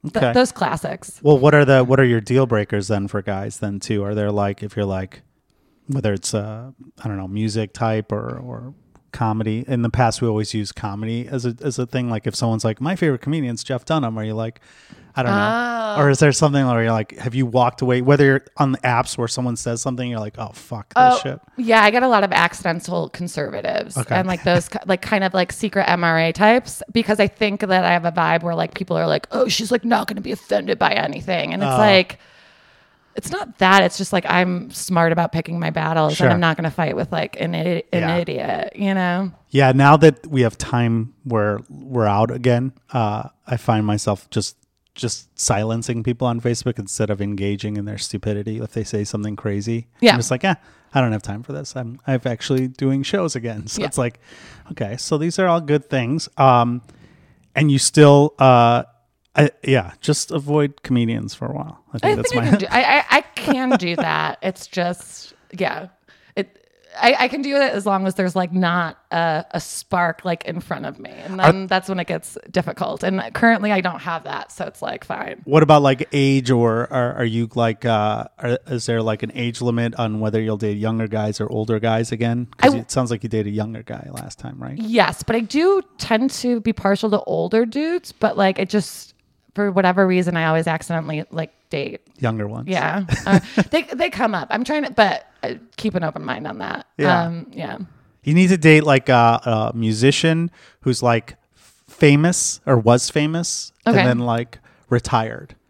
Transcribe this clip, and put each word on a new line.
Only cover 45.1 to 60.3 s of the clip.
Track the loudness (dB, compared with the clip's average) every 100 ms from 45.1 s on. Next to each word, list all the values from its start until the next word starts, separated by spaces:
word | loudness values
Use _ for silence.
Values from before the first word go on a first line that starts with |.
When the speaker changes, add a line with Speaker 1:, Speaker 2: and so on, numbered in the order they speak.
| -8 -14 -6
Speaker 2:
silencing | -2 0 0 -4 -4 -4
people | -4 -2 -2
on | -2
Facebook | -2 -2 -4 -6
instead | -10 -4 -4
of | -2
engaging | -4 -4 -4 -4 -6 -6
in | -8
their | -10
stupidity | -8 -6 -4 -4 -6 -8
if | -8
they | -8
say | -4 -4
something | -4 -6 -6
crazy. | -6 -4 -4 -4 -6 -8 _
Speaker 1:
Yeah. | 4
Speaker 2:
I'm | 4
just | 0
like, | -2
"Eh, | -2 -2 _ _ _
I | 0
don't | 0
have | -2
time | -6 -12
for | -10
this. | -12 -10
I'm, | -10 -12 -10 -4
I'm | -2 -2
actually | -6 -2 0 -2
doing | -2 0 0
shows | 0 -2 -2
again." | -4 -8 -8 -10
<laughs> |
So | -6
Speaker 1:
Yeah. | -4
Speaker 2:
it's | -2
like, | -4 -6 _ -20 -20 -20 -18
okay, | -8 -8 -6
so | -4 -2
these | -2 0
are | 2
all | 2
good | 2 -2 0
things. | -2 -2 -4 -6 4
Um, | 6 6 4 -2 -8 _ -20 _ _ _ _
and | 0 2
you | 2
still, | 2 8 10 10 6 4
uh, | 6 8 6 4 -2 _ _ _ _ 2
I, | 2 _
yeah, | 0 0 0 -6
just | -2 -2 -2